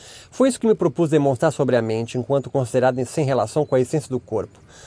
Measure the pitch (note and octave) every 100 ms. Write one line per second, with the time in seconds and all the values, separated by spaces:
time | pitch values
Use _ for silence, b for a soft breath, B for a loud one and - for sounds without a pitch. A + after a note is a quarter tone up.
0 | B B B - C4 B3 A3+ G#3+ E3+ D3
1 | E3 D3+ C#3 B2+ D#3+ - B2+ A#2+ A2+ A2
2 | A#2 B2 A#2+ C#3 B2 C#3 B2 B2+ B2+ B2+
3 | B2 - C3+ B2+ A2 D#3 D3 C3 B2 D#3
4 | - B2+ - A2 F2 - - B